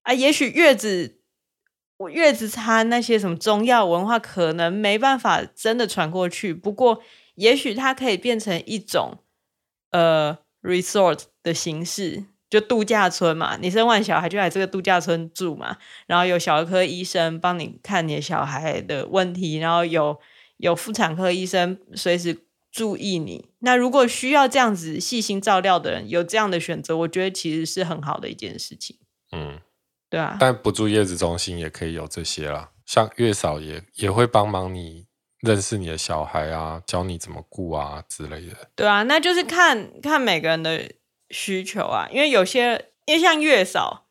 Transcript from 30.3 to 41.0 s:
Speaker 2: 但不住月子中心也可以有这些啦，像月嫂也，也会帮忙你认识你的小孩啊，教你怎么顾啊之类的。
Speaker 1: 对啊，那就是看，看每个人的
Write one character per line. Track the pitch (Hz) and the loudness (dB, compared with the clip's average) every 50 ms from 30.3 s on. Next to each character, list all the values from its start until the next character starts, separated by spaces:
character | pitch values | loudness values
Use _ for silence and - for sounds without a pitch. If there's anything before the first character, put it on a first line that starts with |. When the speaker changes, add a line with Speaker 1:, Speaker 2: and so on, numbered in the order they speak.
| - 202 | 0 2
Speaker 2:
但 | - 127 123 | 2 2 2
不 | - - 107 | 2 -2 -4
住 | 92 - 110 | -2 0 0
月 | 104 104 107 101 | 2 2 2 2
子 | 92 90 | 2 0
中 | 85 92 85 85 | -2 -2 -2 -2
心 | 87 - 92 87 | -4 -6 -6 -6
也 | 85 82 78 | -8 -8 -10
可 | - - 85 | -8 -8 -8
以 | 82 | -8
有 | 82 80 78 | -8 -8 -10
这 | 78 - 87 82 | -10 -10 -8 -8
些 | - - - 76 73 | -8 -8 -6 -6 -6
啦， | 73 76 76 - _ _ _ | -8 -8 -10 -14 _ _ _
像 | - - 120 110 107 - | 0 2 2 2 2 0
月 | - 120 113 101 | 0 0 2 2
嫂 | - - 82 76 76 | 0 -2 -4 -4 -4
也， | 78 76 78 - 92 _ _ | -8 -10 -12 -12 -14 _ _
也 | - 110 98 | -6 -4 -2
会 | 98 113 120 | 2 2 2
帮 | 117 - 110 104 | 4 4 2 2
忙 | 107 101 92 92 92 92 | 2 -2 -4 -4 -6 -8
你 | 90 85 82 80 82 95 _ _ _ _ _ _ _ | -10 -10 -12 -16 -18 -20 _ _ _ _ _ _ _
认 | - 113 107 101 | 2 2 2 2
识 | 98 - 113 | 2 -2 -4
你 | 101 92 | -4 -4
的 | 82 80 | -6 -6
小 | 80 - - 87 78 76 | -8 -6 -4 -4 -4 -4
孩 | 73 - 78 76 78 | -4 -4 -4 -4 -2
啊， | 80 80 80 80 80 82 - | -4 -6 -6 -8 -8 -10 -10
教 | - - 90 90 | -6 -4 -4 -4
你 | 95 87 | -4 -6
怎 | 82 - 90 | -8 -10 -14
么 | 85 80 80 _ | -14 -16 -16 _
顾 | - - 92 82 | -10 -10 -8 -6
啊 | 80 73 71 71 73 76 - | -4 -6 -6 -6 -10 -14 -14
之 | _ - - 76 | _ -14 -12 -12
类 | 71 76 78 87 | -12 -12 -14 -14
的。 | - - - - _ _ | -16 -18 -20 -20 _ _
Speaker 1:
对 | - 208 | 0 2
啊， | 208 202 202 214 | 4 4 4 2
那 | 247 294 330 | 2 2 2
就 | 302 359 359 | 2 2 0
是 | 349 359 | 0 0
看， | - 330 349 349 330 262 220 185 - - 65 | -2 2 4 4 4 4 0 -4 -10 -16 -10
看 | - 190 208 208 | -4 0 0 2
每 | 254 220 180 160 | 2 2 0 2
个 | 156 | 2
人 | 160 160 165 160 | 0 0 0 0
的 | 160 165 - - - - _ | -4 -4 -4 -6 -10 -16 _